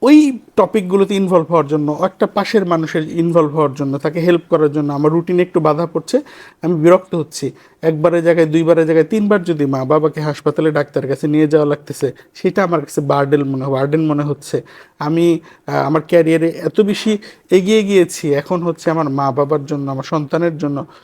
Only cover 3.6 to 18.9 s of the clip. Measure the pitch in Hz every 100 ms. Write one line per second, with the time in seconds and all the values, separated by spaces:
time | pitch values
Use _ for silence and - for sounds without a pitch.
3.6 | 143 131 143 139 156 170 170 170 - 165
4.6 | 151 151 143 143 151 165 170 180 175 175
5.6 | 156 151 170 165 - 262 294 - - _
6.6 | 165 170 160 185 - 170 143 - 131 -
7.6 | _ _ 160 156 170 170 165 170 160 160
8.6 | 160 165 160 160 156 220 208 208 175 151
9.6 | 139 135 131 151 156 156 151 139 151 147
10.6 | 156 147 143 143 135 135 156 151 151 156
11.6 | 147 147 - - 131 - _ - 190 180
12.6 | 185 165 143 - 143 143 139 147 139 135
13.6 | 135 131 143 156 156 147 147 139 - 131
14.6 | - - - - 147 165 170 160 - -
15.6 | - 143 139 160 151 170 160 160 165 156
16.6 | 160 - 202 202 220 208 - - _ 185
17.6 | 185 220 202 196 175 - 156 143 147 180
18.6 | 170 165 170